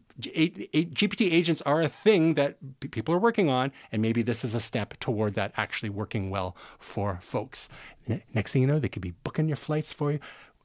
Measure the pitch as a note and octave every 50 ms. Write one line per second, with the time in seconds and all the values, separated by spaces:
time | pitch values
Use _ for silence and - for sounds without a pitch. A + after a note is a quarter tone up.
0 | - _ _ - - - - E3+ D#3+ E3+ - - - - - D#3 E3 E3+ D3 -
1 | G3+ G3 - - A3+ F#3 E3 E3 F3 D#3+ D#3+ - - D3 C#3+ D#3+ E3 C#3+ - -
2 | - G#3+ G#3+ F#3 D#3+ E3 D#3 C#3 C#3+ C#3+ - - - C3+ C3 - - C#3 - -
3 | A2 D#3 E3 F3+ G3+ A#3 A#3 - G3 D3+ C3 B2+ B2+ C#3 - - - - - A2
4 | A2 A2+ A2+ A#2+ A2+ A2+ A#2 - - B2 G#2+ B2 - - - - - - - -
5 | - - A#2+ G#2 A2 G#2 G2 A2 G2+ G#2+ - - G#2+ - - - - G#2+ G2+ G2+
6 | G#2+ - - A2+ G2 F#2+ F#2+ G2 F#2 F#2 F2+ - - - - - - - - -
7 | G2+ G2+ F#2+ F2+ - - - B2 A2 - - - - - - - - - - -
8 | _ - G#2 - - _ - A2+ G2+ - - C3+ B2+ C3+ D3 D#3 C3 G2 - -
9 | F2+ F2+ E2+ - - - - - D#3 D#3+ D3 - - - D3+ D#3 D3+ - - -
10 | D3+ D3 D3 D3 - - - - - - _ _